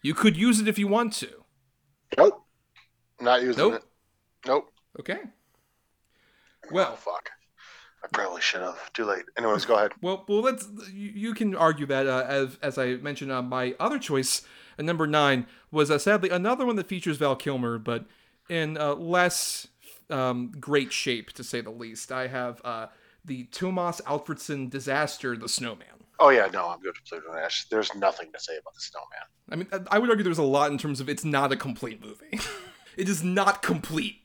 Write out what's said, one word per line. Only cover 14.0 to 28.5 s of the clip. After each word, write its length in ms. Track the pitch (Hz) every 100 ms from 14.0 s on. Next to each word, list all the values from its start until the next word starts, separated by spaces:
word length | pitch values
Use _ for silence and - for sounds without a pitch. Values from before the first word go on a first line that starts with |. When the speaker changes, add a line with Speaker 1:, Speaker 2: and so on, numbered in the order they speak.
| - 139 131 - - - - -
Speaker 1:
at 60 |
number 240 | 151 165 156
nine 400 | 151 143 131 120 - _
was, 180 | 156 147
uh, 80 | 147
sadly 320 | 202 208 185
another 360 | 180 202 247 247
one 100 | 214
that 120 | -
features 280 | 185 - 143
Val 180 | 147 131
Kilmer, 400 | 147 135 120 117
but 240 | 110 117 - _ _ _ _
in, 280 | 170 156 151
uh, 180 | 147 143
less, 720 | 170 180 175 - - - - _ - - _
um, 420 | 139 127 123 123 139
great 320 | 131 147 127
shape, 400 | - - 120 -
to 100 | -
say 180 | 123 123
the 100 | 107
least. 400 | 117 117 110 -
I 160 | 127 131
have, 340 | 127 123 113 123
uh, 220 | 113 113 _ _ _
the 220 | 170 127 123
Tomas 560 | - 185 185 175 165 -
Alfredson 640 | 147 147 151 - 143 131
disaster, 680 | 135 127 139 147 - 131 117
The 100 | 117
Snowman. 380 | - 123 104 - - _ -
Speaker 2:
Oh, 100 | 151
yeah, 180 | 127 98
no, 160 | 95 87
I'm 100 | 87
good 140 | 92 -
with 80 | -
Pluto 240 | 85 78
Nash. 340 | 80 80 - -
There's 240 | 110 101 98
nothing 360 | 95 92 85
to 80 | -
say 140 | -